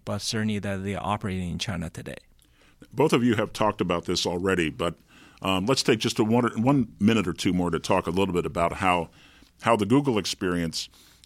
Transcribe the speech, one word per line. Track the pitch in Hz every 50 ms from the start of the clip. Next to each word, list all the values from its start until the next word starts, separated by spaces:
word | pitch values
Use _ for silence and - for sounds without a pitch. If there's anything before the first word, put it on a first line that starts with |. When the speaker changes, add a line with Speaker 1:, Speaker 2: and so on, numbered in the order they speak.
| -
Speaker 1:
but | - 107 101
certainly | - - - 113 107 107 107 101
that | 92 101 98 95 95
they | 101 98
are | 85 -
operating | 87 104 104 - 104 92 92 90 87
in | 82 85
China | - - 95 85 82 82
today. | - - - - 67 - - _ _ _ _ _ _ _ _ _ _ _ - - -
Speaker 2:
Both | 117 143 160 165
of | 139 117
you | 123 110
have | 104 131 - -
talked | - 117 107 104 -
about | 104 85 87 85 82
this | - 90 87 -
already, | 98 87 87 92 98 95 87 82 78
but, | 65 - 82 87 82 - _ _ - - - - - -
um, | - 95 95 95 95
let's | 110 135 - -
take | - 127 107
just | - 120 - -
a | 117
one, | 107 113 120 123 113 - 117
one | 110 131 143 139 123 - - -
minute | 101 107 113 110 92
or | 87
two | 85 - - 98 90
more | 90 87 87
to | 82 76
talk | - - 104 95 87 87
a |
little | 85 95 98 95 87
bit | 87 80
about | 80 71 90 85 85 82
how, | - 101 92 90 87 82 - - - - - _ _ - _ _ _
how | - 113 117 107
the | 104
Google | 98 120 143 147 139 117 104
experience, | 87 - - - 101 92 90 87 85 80 78 - - - - - - - - _ -